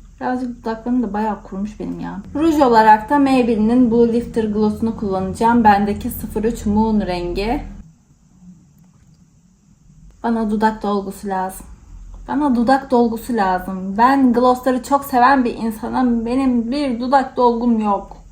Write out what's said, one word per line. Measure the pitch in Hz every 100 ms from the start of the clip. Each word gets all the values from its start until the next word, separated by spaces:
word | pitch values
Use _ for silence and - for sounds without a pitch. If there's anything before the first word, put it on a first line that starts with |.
| - -
Birazcık | 254 254 254 233
dudaklarım | 220 220 247 247
da | 214
bayağı | 208 220 202
kurumuş | - 190 208 -
benim | 175 175
ya. | 175 180 -
Ruj | 277 330 302
olarak | 262 226 220 214 -
da | 285
Maybelline'in | 277 262 240 214 214 247 247
bu | 233 233
Lifter | 233 233 233
Gloss'unu | 220 208 214 208 226 220
kullanacağım. | 202 190 190 190 233 240
Bendeki | 214 202 208 202 247
sıfır | - 214 220
üç | 226 233 214
Moon | 208 220 214
rengi. | 180 180 175 175 214 277 - - - _ _ _ _ _ 180 - _ _ _ _ _ _ _ _ _ _ _ _ _ - - -
Bana | 233 226 220
dudak | 214 220 220
dolgusu | 202 202 196 196 202
lazım. | 190 190 - - - - - - - -
Ama | 269 294
dudak | 240 233 269 269
dolgusu | 247 240 220 - 233
lazım. | 190 185 185 190 190 196
Ben | 247 277 254
glossları | 233 254 247 262 254
çok | 247 277
seven | 269 254 254 277
bir | 240
insanım. | - 220 214 226 240 254 233 226
Benim | 254 269 240 226
bir | 285 277 226
dudak | 247 269 254 -
dolgum | 247 233 240 226
yok. | 214 196 - - -